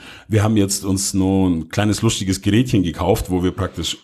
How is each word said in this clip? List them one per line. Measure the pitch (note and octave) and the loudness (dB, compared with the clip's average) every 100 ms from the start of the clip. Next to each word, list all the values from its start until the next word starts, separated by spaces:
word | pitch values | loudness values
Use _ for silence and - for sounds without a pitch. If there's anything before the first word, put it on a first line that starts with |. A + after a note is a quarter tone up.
| - - - | -20 -18 -2
wir | G#2+ | 0
haben | G#2+ G#2+ | 2 2
jetzt | G2 - | 2 0
uns | G2 G2 - | -2 -2 -2
nur | G2 F#2+ F#2+ F#2 | 0 2 2 2
ein | E2 D#2+ | 0 -2
kleines | - G#2+ G2 | -2 0 2
lustiges | A2+ - F#2+ F#2+ | 0 0 -2 -2
Gerätchen | G#2 G#2 B2+ G#2 | 2 2 2 2
gekauft, | F2 D#2 F2 - - | 0 -2 0 0 0
wo | F2+ | 0
wir | F2+ | 0
praktisch | F2 F#2 - D#2+ - | -2 -6 -6 -8 -8